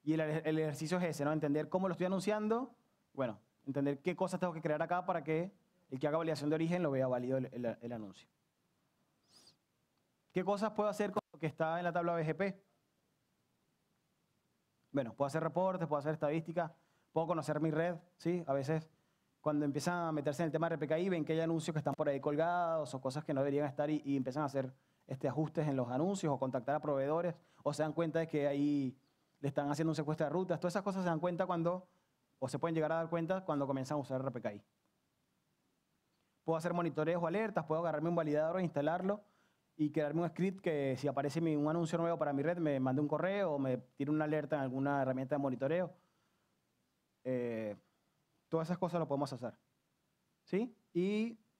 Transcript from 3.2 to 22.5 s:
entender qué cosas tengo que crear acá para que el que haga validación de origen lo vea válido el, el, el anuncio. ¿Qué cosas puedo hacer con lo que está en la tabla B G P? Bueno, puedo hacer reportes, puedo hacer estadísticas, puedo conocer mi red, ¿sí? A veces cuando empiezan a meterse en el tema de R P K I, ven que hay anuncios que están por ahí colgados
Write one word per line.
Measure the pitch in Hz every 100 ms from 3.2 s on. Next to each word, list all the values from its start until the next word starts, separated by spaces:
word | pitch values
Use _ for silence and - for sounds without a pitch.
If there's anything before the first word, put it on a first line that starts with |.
| 123 104 _ _ -
entender | 139 139 143
qué | 180 175
cosas | 185 180
tengo | 180
que | 160
crear | 156 151
acá | 165 180 180
para | 170
que | 143 160 185 - _ _ _
el | 131
que | 147
haga | 156
validación | 165 147 147
de | 160
origen | 165 180
lo | 160
vea | 135 131
válido | 123 123 131
el, | 123
el, | 120 120 107
el | 120
anuncio. | 120 104 95 - _ _ _ _ _ _ _ _ _ _ - - _ _ _ _ _ _ _ _
¿Qué | 180
cosas | 180 202 214
puedo | 214 208
hacer | 196 208
con | 190 _
lo | 156
que | 156
está | - 160 165
en |
la | 175
tabla | 170 170
B | 170 160
G | 151
P? | 196 190 _ _ _ _ _ _ _ _ _ _ _ _ _ _ _ _ _ _ _ _ _ _ _
Bueno, | 143 120
puedo | - 139
hacer | 156
reportes, | 160 175 185 180 165
puedo | 147
hacer | 143
estadísticas, | 156 147 160 160 165 160 - _ _ _
puedo | 160 170
conocer | 170 147 147
mi | 160
red, | 151 170 165 - _
¿sí? | 165 175 165
A |
veces | 139 135 160 160 _ _ _ _ _
cuando | 151 147 147
empiezan | 139 151 175 165
a |
meterse | 151 143 139
en | 165
el |
tema | 151 165
de | 165
R |
P | 147
K | 160
I, | 190
ven | 170 151
que |
hay | 160
anuncios | 165 165 160
que | 156
están | 147
por | - 147
ahí | 139
colgados | 147 147 165